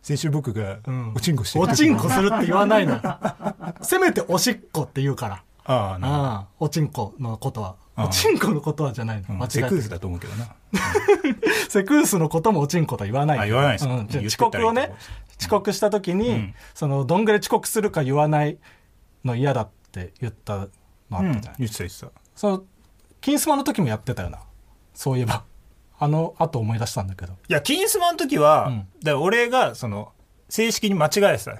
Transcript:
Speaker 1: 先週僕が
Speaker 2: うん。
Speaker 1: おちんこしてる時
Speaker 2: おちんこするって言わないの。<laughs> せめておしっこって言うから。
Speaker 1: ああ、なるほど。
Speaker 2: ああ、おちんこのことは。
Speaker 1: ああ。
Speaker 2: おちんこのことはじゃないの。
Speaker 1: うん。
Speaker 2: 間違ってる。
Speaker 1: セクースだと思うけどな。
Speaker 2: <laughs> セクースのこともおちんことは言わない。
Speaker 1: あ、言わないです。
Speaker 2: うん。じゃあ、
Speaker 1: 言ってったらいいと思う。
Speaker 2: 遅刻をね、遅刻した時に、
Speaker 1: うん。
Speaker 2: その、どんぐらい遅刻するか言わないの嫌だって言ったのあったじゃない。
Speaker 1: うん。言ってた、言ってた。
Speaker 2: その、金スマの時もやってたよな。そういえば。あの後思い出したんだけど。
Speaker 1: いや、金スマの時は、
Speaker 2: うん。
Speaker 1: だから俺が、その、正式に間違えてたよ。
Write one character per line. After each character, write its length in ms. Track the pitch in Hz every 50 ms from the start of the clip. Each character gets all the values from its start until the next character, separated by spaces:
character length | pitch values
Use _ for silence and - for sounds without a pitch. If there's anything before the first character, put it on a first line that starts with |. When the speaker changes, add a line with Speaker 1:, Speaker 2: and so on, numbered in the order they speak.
| _
Speaker 1:
先 140 | - 147
週 140 | 135 - 160
僕 220 | 139 151 139 - 107
が 260 | 110 107 98 98 101 107
Speaker 2:
う 40 | -
ん。 220 | 131 127 123 113 110
Speaker 1:
お 60 | 127
ち 120 | 113 175 165
ん 40 |
こ 80 | 127 104
し 80 | - -
て 60 | 156
る 80 | 180
時 60 | - -
Speaker 2:
お 40 |
ち 140 | - 302 311
ん 60 | 285 -
こ 100 | - 175
す 120 | - -
る 100 | 190 202 220
っ 60 | 220
て 60 | 240
言 80 | 170 175
わ 100 | 190 208
な 140 | 202 220 214
い 60 | 190
の。 140 | 156 131 113 - 185 175 - - 175 - -
<laughs> 420 | - 202 - - - 170 170 - -
せ 160 | - - 370
め 140 | 381 339 -
て 100 | - - -
お 100 | 170 185
し 140 | 185 254 220
っ 60 | 190 - - _
こ 100 | 160 143
っ 40 | -
て 140 | - 135 135
言 100 | 139 131
う 40 |
か 120 | - - 110
ら。 140 | 101 95 - _ _ _ _
Speaker 1:
あ 280 | - 135 123 104 95 95
あ、 40 | 92
な 100 | 92 131
る 40 | 143
ほ 40 | 147
ど。 40 | 139
Speaker 2:
あ 80 | 135 113
あ、 100 | 101 98 - _ _
お 100 | 160 147
ち 120 | - 170
ん 80 | 151 139
こ 260 | - - 117 101 - -
の 180 | 135 117 113
こ 140 | 110 - 135
と 100 | - 117 104
は。 140 | 92 95 - _ _ _
Speaker 1:
あ 60 | - 110
あ。 20 |
Speaker 2:
お 20 | 95
ち 180 | 95 95 - 440 415
ん 60 | 233
こ 100 | - -
の 100 | 208 147
こ 120 | - 156 143
と 120 | - 156
は 80 | 139 117
じ 100 | - 117
ゃ 20 |
な 100 | 113 110
い 60 | 104
の。 60 | 95 -
Speaker 1:
う 20 | 107
ん。 40 | 95
Speaker 2:
間 60 | 127
違 40 | 117
っ 20 |
て 100 | - -
る。 60 | 123
Speaker 1:
セ 20 | -
ク 100 | 196 175
ー 40 | 117
ス 60 | 107
だ 80 | 90 87
と 80 | -
思 100 | 95 87
う 40 | 87
け 60 | -
ど 80 | - 98
な。 100 | 107 120 113 - _ _ _ -
Speaker 2:
<laughs> 960 | 196 - - - 427 403 - 415 359 - 294 247 - - - 427 440 - -
セ 160 | - 208 196
ク 100 | 196 285
ー 120 | 302 320
ス 120 | - - 185
の 100 | 160 151
こ 120 | - 165
と 100 | 156 226 214
も 80 | 160
お 60 | 143
ち 140 | 143 - 175
ん 60 | 156
こ 100 | - -
と 80 | 110 104
は 60 | 95
言 80 | 107 135
わ 80 | 143
な 100 | 151 151
い。 20 | 123
Speaker 1:
あ、 60 | 107
言 80 | 104 110
わ 80 | 127 139
な 80 | 143
い 20 | 120
で 60 | 98
す。 80 | 151
Speaker 2:
う 20 | 131 127
ん。 140 | 127 110 107
じ 80 | -
ゃ 40 | 147
あ、 20 | 101
Speaker 1:
言 60 | 107
っ 20 |
て 60 | 110
っ 20 | -
た 60 | 240
ら 20 |
い 40 | 226
い 0 |
と 80 | 220 202
思 0 |
う。 0 |
Speaker 2:
遅 0 |
刻 80 | 233
を 60 | 220 226
ね、 220 | 247 277 302 - - - - - - - - - -
遅 100 | - -
刻 220 | 220 202 202 214 202
し 80 | -
た 100 | - 208
時 240 | 196 208 196 190 180
に、 160 | 190 214 247
Speaker 1:
う 20 | 240
ん。 200 | 117 107 92 - - - - -
Speaker 2:
そ 140 | - - 147
の、 160 | 139 139 135
ど 140 | 123 170 185
ん 60 | 226
ぐ 80 | 220 214
ら 40 |
い 40 | 208
遅 100 | - -
刻 180 | - 220 - -
す 120 | - 226
る 100 | 202 208
か 120 | - 165 147
言 140 | 127 135
わ 100 | 147 151 151
な 180 | 151 151 147
い 120 | 147 - - _ - - _ _ _ _ _ _ _ _ _ _
の 100 | 131 120
嫌 160 | 117 131 143 135
だ 100 | 123 107
っ 60 | 101 _ _ _ _ _
て 220 | 92 90 85 _ _
言 100 | - 110
っ 20 | 104
た 240 | - _ - 104
の 60 | 98 98
あ 20 |
っ 40 | 95
た 500 | - _ _ _ _ _ _ _ 107 92
じ 0 |
ゃ 40 | 95
な 40 |
い。 60 | 180 151
Speaker 1:
う 0 |
ん。 80 | 107 107 120 - -
言 80 | 127
っ 40 | 110
て 60 | 107
た、 20 | - 98
言 40 | 87
っ 20 |
て 100 | - -
た。 100 | - - - - _ _ _
Speaker 2:
そ 160 | - - 208
の、 120 | 196 190 294 _ _ _ _ _ _ _ _ _ _ _
金 180 | - - 285 294
ス 100 | - 330
マ 60 | 302
の 80 | 277 285
時 160 | 302 - - 185
も 60 | 123
や 80 | 107
っ 40 | 107
て 140 | - - 123
た 80 | - 92
よ 80 | 82
な。 80 | 69 - - - - - - _ - _ _ _ _
そ 180 | - - 143 131
う 60 | 127
い 20 | 123
え 40 |
ば。 180 | 117 113 110 - - - - - - - _ _ _ _ _ 147
あ 60 | 147
の 260 | 151 156 165 170 - -
後 200 | - 160 - 123
思 160 | 110 107 113
い 40 | 110
出 80 | 110
し 80 | - -
た 80 | - 101
ん 60 | 95
だ 60 | 98
け 120 | 92 90
ど。 80 | 90 95 - _
Speaker 1:
い 60 | - 175
や、 80 | 147
金 260 | - - 285 349 381
ス 120 | 453 - 427
マ 120 | 349 349 339
の 40 |
時 220 | 330 349 262 285 269
は、 300 | 147 147 156 139 107 -
Speaker 2:
う 20 |
ん。 80 | 127 110
Speaker 1:
だ 40 | 98
か 60 | 95 _ - -
ら 160 | 156 147 127
俺 300 | 147 180 214 233 240 233
が、 240 | 247 262 233 139 113
そ 120 | - -
の、 260 | 117 101 101 107 - _ _ - _ _ _ _ _
正 240 | - - 220 233 214
式 160 | - - 214
に 60 | 196
間 120 | 185 151
違 40 | 151 -
え 200 | 208 202 196 156
て 80 | 110 -
た 60 | -
よ。 80 | 104 104